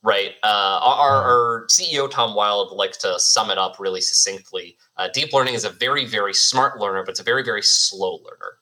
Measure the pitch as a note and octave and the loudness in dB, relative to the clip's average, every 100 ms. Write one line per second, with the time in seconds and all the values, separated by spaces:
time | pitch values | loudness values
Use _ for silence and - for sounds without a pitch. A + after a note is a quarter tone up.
0 | G#2+ G2+ G2 - G#2+ G#2 G2+ G2 B2+ C3+ | 2 0 0 -2 0 2 2 2 2 4
1 | C#3+ C#3 B2+ B2 A#2 A2+ A2 - F3 C#3+ | 4 4 4 4 2 -2 0 0 2 -2
2 | C#3 C3 A2+ G#2 G#2 G2+ F#2+ G2 G2 - | -2 0 0 2 0 0 -2 -2 -4 -2
3 | G2+ F2+ - - G2+ F#2+ F#2 - G2 F#2 | -4 0 2 2 0 0 -2 -2 -4 -2
4 | - - - G2 - F#2 F2 _ _ - | 0 0 0 -2 -10 -12 -12 _ _ -8
5 | F#2 - D3 C3+ C3 A#2+ G2+ F#2 B2 C#3+ | -6 -4 0 2 2 -2 -4 -4 -2 -2
6 | A#2+ G#2+ G2+ F#2+ - C3 C3 A2 G2+ F#2+ | -2 -2 0 0 2 2 0 0 -4 -2
7 | F#2 F#2+ G2 B2+ A#2+ G#2+ - - - F#2+ | -4 -6 -2 -2 0 0 2 2 0 -2
8 | F#2+ E2+ - - - - | -4 -4 -14 -16 -16 -18